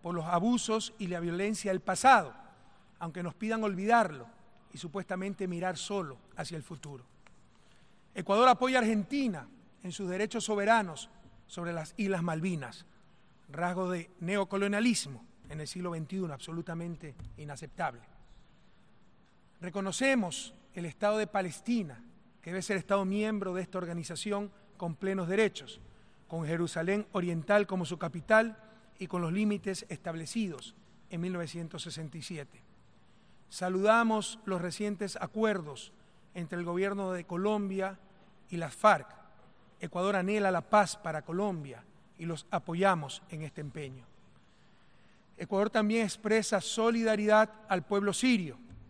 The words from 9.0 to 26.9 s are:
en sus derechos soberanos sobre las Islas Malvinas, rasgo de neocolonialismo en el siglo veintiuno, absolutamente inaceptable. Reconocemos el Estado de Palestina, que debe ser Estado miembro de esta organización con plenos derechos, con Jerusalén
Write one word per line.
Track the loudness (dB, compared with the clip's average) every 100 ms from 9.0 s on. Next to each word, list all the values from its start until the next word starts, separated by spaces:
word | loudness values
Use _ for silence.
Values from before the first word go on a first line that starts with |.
| 0 -2 -2 -4 -10 -20 -20 _
en | -12
sus | -6 -4
derechos | -2 -2 -2
soberanos | -2 0 6 4 4 -8 -14 -20 -20 -20 -16
sobre | -10 -6
las | -6 -6 -2
Islas | 0 2
Malvinas, | 0 -2 -2 -4 -6 -14 -20 -20 -20 -20 -20 -20 -12
rasgo | -4 -2 -2 -2
de | -4 -6 -8
neocolonialismo | -2 0 0 0 0 2 2 2 -2 -10 -18 -20 -12
en | -10
el | -10
siglo | -6 -6
veintiuno, | -4 -6 -4 -6
absolutamente | -6 -10 -8 -6 -6 -8 -10 -14 -14 -16 -14
inaceptable. | -12 -12 -12 -6 -6 -6 -18 -20 -20 -20 -20 -20 -20 -20 -20 -20 -20 -20 _ _ _ -12
Reconocemos | -6 -4 -2 0 2 4 2 -4 -12 -16 -16
el | -10
Estado | -8 -2 0 2
de | 0
Palestina, | -2 -2 -4 -2 0 -2 -10 -20 -20 -20 -16
que | -8
debe | -6
ser | -2 -2
Estado | 2 2
miembro | 2 0 0 -2 -2
de | -4
esta | -4 -6
organización | -6 -6 -8 -6 -4 -4 -6 -12 -20 -8
con | -8
plenos | -4 -2 -2 0
derechos, | 4 2 0 -16 -18 -20 -20 -20 -20 -10
con | -6 -2
Jerusalén | -2 -2 -2 0